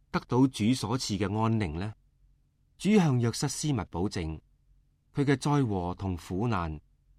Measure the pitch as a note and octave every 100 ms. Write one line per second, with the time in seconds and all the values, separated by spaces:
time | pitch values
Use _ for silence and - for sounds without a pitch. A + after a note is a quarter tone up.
0 | _ - - A#2+ C3+ - G#2+ C3 G2 B2+
1 | - G2 G2 G#2+ A2+ A2+ F#2+ D#2 G#2 -
2 | _ _ _ _ _ _ _ - F3+ G#3+
3 | E3 B2 A#2 - D3 - D3+ C3 - E2+
4 | G2+ G2+ D#2+ D#2 - _ _ _ _ _
5 | _ - C#3+ C3+ D3+ C#3+ B2 G2 F2 F2+
6 | G2 E2+ - F#2 A#2+ G2+ E2 D#2 - _
7 | _